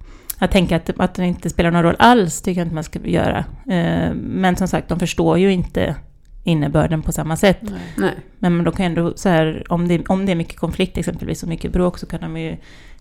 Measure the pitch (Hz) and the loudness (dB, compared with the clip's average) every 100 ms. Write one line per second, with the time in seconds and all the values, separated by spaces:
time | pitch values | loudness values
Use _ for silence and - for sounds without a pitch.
0 | - - - - 185 202 175 165 - - | -18 -18 -14 -2 2 4 4 0 0 0
1 | 180 - 180 180 170 - 170 170 165 - | -2 0 -2 -2 -4 0 2 4 2 6
2 | 233 247 170 - - 180 170 156 - - | 6 6 4 -2 -4 -2 -2 -4 -6 -8
3 | - 170 - - - - 277 180 170 165 | -2 0 2 -2 -4 -10 -2 0 0 0
4 | 160 - - 185 185 175 180 - - 175 | -2 -4 -6 0 0 2 0 -2 -2 -4
5 | 170 - 165 165 196 185 170 - 180 139 | -2 0 2 4 4 2 -2 -2 -2 -4
6 | - - - - - 160 143 156 156 160 | -10 -20 -20 -8 0 0 2 2 2 0
7 | - - 151 160 202 - 214 185 170 160 | -2 -4 -4 4 4 4 -2 -10 -10 -2
8 | 190 - - - 175 170 165 - 180 165 | -2 -2 -14 -2 0 2 0 0 0 0
9 | 170 - 196 160 156 156 - 170 175 170 | -2 0 2 4 2 -2 -2 0 2 0
10 | - 190 196 170 165 - 170 180 185 - | 2 0 2 -2 -4 -4 -4 -2 -2 -2
11 | 175 170 - 160 175 165 - 175 180 - | -6 -6 -6 -6 -6 -6 -2 0 0 -2
12 | - 170 165 160 160 170 - - - - | -10 -8 -8 -8 -8 -10 -14 -20 -20 -16